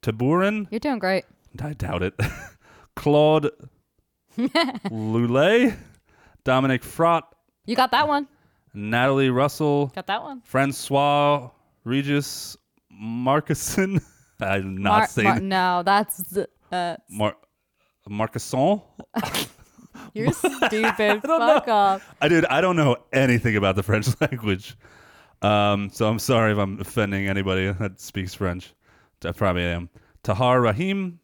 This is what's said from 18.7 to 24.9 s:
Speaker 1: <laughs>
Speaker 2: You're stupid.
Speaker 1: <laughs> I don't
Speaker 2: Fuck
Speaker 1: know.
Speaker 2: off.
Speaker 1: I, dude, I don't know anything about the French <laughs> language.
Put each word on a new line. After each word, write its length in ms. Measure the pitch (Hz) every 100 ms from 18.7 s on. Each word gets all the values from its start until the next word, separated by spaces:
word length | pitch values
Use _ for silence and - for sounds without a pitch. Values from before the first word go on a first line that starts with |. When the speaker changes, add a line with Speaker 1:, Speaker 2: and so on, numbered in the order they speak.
| 202 - _ -
Speaker 1:
<laughs> 340 | - - - - - - _ - - -
Speaker 2:
You're 180 | - 226
stupid. 400 | 339 - 277 233
Speaker 1:
<laughs> 260 | 214 220 214
I 200 | 214 208
don't 40 |
Speaker 2:
Fuck 440 | 277 320 233 302 285
Speaker 1:
know. 60 |
Speaker 2:
off. 420 | 214 202 190 - -
Speaker 1:
I, 80 | 151
dude, 160 | 165 160
I 140 | 135
don't 160 | 185 175
know 200 | 143 120 _
anything 440 | 131 135 120 117 104
about 200 | 98 95
the 60 |
French 260 | 98 107 107 -
<laughs> 0 |
language. 560 | 151 127 110 95 - - -